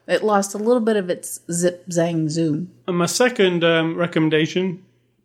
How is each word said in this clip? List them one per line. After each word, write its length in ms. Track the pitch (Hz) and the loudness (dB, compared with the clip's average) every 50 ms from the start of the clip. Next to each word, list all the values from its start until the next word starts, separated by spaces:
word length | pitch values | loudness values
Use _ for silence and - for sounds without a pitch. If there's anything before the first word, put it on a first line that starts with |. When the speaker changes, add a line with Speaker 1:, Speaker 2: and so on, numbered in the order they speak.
| _ - | _ -2
Speaker 1:
it 160 | 180 - - | -2 0 2
lost 320 | 214 208 196 196 196 - | 2 2 2 0 0 -4
a 20 | 202 | -4
little 240 | 214 226 247 254 | 0 2 2 2
bit 140 | 220 226 220 208 | 2 2 0 0
of 140 | 185 180 | 0 -2
its 300 | 175 - - - - - - - | -4 -6 -6 -12 -14 -14 -10 -6
zip, 340 | 170 170 175 175 175 - - 185 | -4 0 0 0 0 -2 -8 -4
zang, 380 | 170 170 165 175 170 160 156 151 | -2 0 0 0 0 0 0 0
zoom. 440 | 151 165 165 160 147 160 180 - - _ _ - | 0 0 0 0 0 -2 -4 -8 -12 _ _ -4
Speaker 2:
And 100 | 180 175 | 0 0
my 80 | 175 | 0
second, 580 | 170 - - 247 233 233 - 196 185 180 170 170 | 0 0 2 0 0 2 2 2 2 2 2 2
um, 320 | 165 165 165 160 165 165 | 4 4 2 2 0 -2
recommendation 880 | 180 170 170 - 170 160 156 156 151 160 156 - 180 185 190 170 185 - _ _ _ _ _ _ _ _ | -2 -4 0 0 2 2 2 2 2 0 0 0 -2 -2 -2 -4 -8 -12 _ _ _ _ _ _ _ _